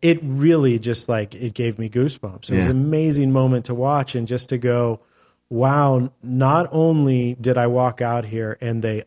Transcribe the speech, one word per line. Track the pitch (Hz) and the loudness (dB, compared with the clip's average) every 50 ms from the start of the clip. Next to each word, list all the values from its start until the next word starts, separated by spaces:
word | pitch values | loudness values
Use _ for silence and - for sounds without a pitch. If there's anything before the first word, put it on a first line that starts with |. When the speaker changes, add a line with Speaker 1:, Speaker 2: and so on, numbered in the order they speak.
Speaker 1:
it | - 170 165 165 | 2 2 2 2
really | 156 139 131 139 143 165 170 160 139 131 120 113 | -2 -4 -2 2 4 4 4 4 4 2 2 0
just, | 107 120 113 - - - | -2 -2 -2 -2 -2 -2
like, | 117 110 104 104 - | -2 -2 -4 -6 -8
it | 98 123 113 104 | -8 -8 -8 -4
gave | - 120 117 107 110 | -4 -4 -4 -4 -6
me | 113 110 | -6 -4
goosebumps. | 107 123 131 151 135 - - 101 92 87 - - | -2 0 0 0 -2 -6 -10 -12 -12 -12 -6 -2
It | - | 0
was | 95 92 | 2 2
Speaker 2:
Yeah. | 127 | 2
Speaker 1:
an | |
amazing | 131 131 139 151 156 156 160 160 147 143 139 135 | 2 0 0 0 0 2 2 2 2 2 2 2
moment | 131 135 131 131 127 123 110 | 2 2 4 2 2 0 -2
to | - 123 | -4 -4
watch | 120 127 139 147 143 131 - - | -2 0 0 0 0 -2 -2 -4
and | 123 117 107 | -6 -4 -4
just | 123 123 - - | -4 -6 -4 -4
to | 135 120 | -4 -2
go, | 123 123 120 120 120 117 110 - _ _ _ _ _ _ _ _ _ - | 0 0 0 2 0 -2 -2 -6 _ _ _ _ _ _ _ _ _ -6
"Wow, | 120 113 123 131 139 147 143 139 135 127 123 131 - _ | -2 2 2 2 4 4 2 2 2 2 0 -4 -6 _
not | - 127 127 131 135 135 147 165 175 - | -10 -4 -2 0 2 2 2 2 0 0
only | - 160 160 165 160 151 143 135 131 123 120 120 127 127 | 0 0 2 2 2 2 2 2 2 0 0 -2 -4 -2
did | 117 131 123 123 | -2 0 0 2
I | 120 | 2
walk | 120 120 127 127 127 117 - | 2 2 2 0 0 0 -2
out | 123 117 117 120 117 | -4 -2 -2 -4 -4
here | 107 113 113 110 107 110 - | -6 -6 -6 -6 -8 -8 -8
and | 123 117 117 113 | -6 -6 -4 -4
they | 110 113 107 107 - | -2 -4 -4 -6 -8